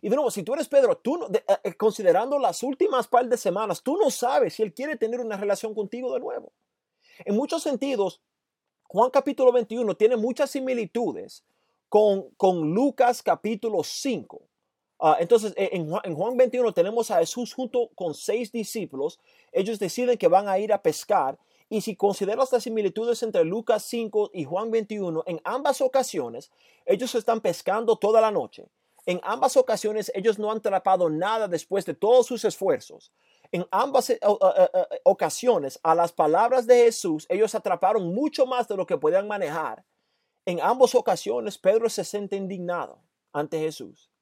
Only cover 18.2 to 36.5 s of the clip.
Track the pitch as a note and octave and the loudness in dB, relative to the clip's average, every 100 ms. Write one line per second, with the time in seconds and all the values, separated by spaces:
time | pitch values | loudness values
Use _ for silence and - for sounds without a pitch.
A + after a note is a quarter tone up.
18.2 | - G#3+ A#3 A#3+ G#3 A3+ E3 C3+ D3+ - | -4 -4 -2 -6 -8 -8 -8 -6 -8 -8
19.2 | _ _ _ - G3 G#3+ F#3 - B3 A#3+ | _ _ _ -4 -2 -4 -6 -2 -2 2
20.2 | E3+ F3+ G3+ F#3+ G#3+ G3+ E3 D3+ - G3+ | 4 4 4 -2 0 0 0 -2 0 0
21.2 | C3+ C#3 _ _ - A3 A3+ F#3+ G3+ G3 | 0 -4 _ _ -6 -6 -4 -2 0 0
22.2 | G3+ A#3 C4 A#3+ A#3 A3 G3+ G#3+ A#3 A#3 | -4 -2 0 0 -2 -2 -2 -2 -4 -2
23.2 | A3 F#3 E3 G#3+ A#3 G#3+ - A#3 A3 G#3+ | -2 0 0 0 0 -2 0 -6 -4 -2
24.2 | G#3 F#3 C#3 F3+ A3+ A3+ G#3 G#3+ F#3 D#3+ | -2 -4 -6 -4 -2 -4 -4 -6 -4 -4
25.2 | F#3 E3 - B3 D4 C4 C4 C4 B3+ F3+ | -6 -8 -6 -4 -2 0 0 0 -2 -4
26.2 | A#2+ A#2 - _ _ _ - G3 B3 A#3+ | -6 -10 -16 _ _ _ -4 -4 -2 -4
27.2 | G#3+ A3+ F#3+ E3 - G#3 A#3 A3 G3+ A3 | -2 -2 -2 -4 -4 -2 0 0 2 4
28.2 | A3 F#3+ A#2 - - _ _ _ - F3+ | 2 0 -6 -12 -20 _ _ _ -6 -4
29.2 | - A#3 C4 - B3+ G#3+ G#3+ G#3+ G3+ G3 | -4 -2 2 4 2 0 -2 -4 -6 -2
30.2 | G#3+ G#3 G#3+ A3 G#3+ F#3+ G3 F#3 E3+ D#3 | 0 0 -2 -2 0 0 2 2 2 0
31.2 | G3 A3+ G#3 E3 - G3 F3 D#3 G#3 B3+ | -2 -2 -2 -4 -4 -4 -4 -2 4 6
32.2 | A#3 A#3+ A3 - G3 C3 - - _ _ | 6 0 -4 -2 0 0 -2 -20 _ _
33.2 | _ _ _ F3 F3+ F#3+ C#4 C4+ B3 B3 | _ _ _ -8 -4 -2 2 2 2 0
34.2 | G3+ G3+ F#3+ F#3 F3+ F#3 - - - F#3+ | 0 4 4 4 4 4 -2 0 2 2
35.2 | D#3+ - B3 G3+ C#3 - E3 E3 E3+ - | 0 -2 0 0 0 -4 2 2 2 2
36.2 | D#3 E3+ A#3 | 2 4 4